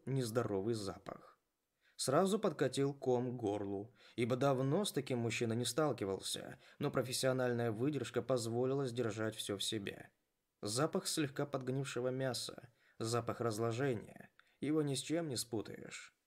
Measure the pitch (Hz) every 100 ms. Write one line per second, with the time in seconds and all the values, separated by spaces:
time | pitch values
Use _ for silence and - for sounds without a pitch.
0 | - 135 117 120 110 98 107 113 95 87
1 | - - - - _ _ _ _ _ -
2 | - 143 190 214 202 139 131 135 139 139
3 | 131 123 127 123 107 104 101 98 104 -
4 | - - 117 123 139 127 135 170 202 147
5 | 139 123 117 113 117 113 120 - 151 113
6 | 98 95 - 101 - - - - 143 139
7 | 123 120 131 131 123 120 117 107 139 143
8 | 120 120 117 127 113 117 131 139 135 120
9 | 117 107 110 110 - 98 - 110 98 -
10 | - _ _ _ _ - 104 117 160 190
11 | - - 139 139 143 135 127 135 135 120
12 | 127 131 131 117 - - - _ _ -
13 | 113 117 113 101 117 107 117 113 139 107
14 | - - - _ _ - 131 156 147 131
15 | - 165 160 110 - 107 - - - -
16 | - _